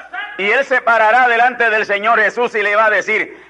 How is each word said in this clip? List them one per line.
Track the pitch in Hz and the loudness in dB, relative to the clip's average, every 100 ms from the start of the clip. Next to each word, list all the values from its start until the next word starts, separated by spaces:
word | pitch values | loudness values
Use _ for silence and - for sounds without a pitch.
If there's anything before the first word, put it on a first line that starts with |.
| - 359 247 - | -12 -14 -12 -6
Y | 208 | -2
él | 247 | -2
se | 269 254 | 0 -2
parará | 233 226 214 247 247 | 0 2 4 4 2
delante | 226 247 247 233 | 2 2 2 0
del | 214 | 0
Señor | 190 202 214 220 | -2 -2 0 2
Jesús | 202 226 247 | 0 0 -2
y | 220 | -2
le | 202 208 | 0 2
va | 220 | 2
a | |
decir, | 202 196 214 165 - | 0 -2 -4 -4 -12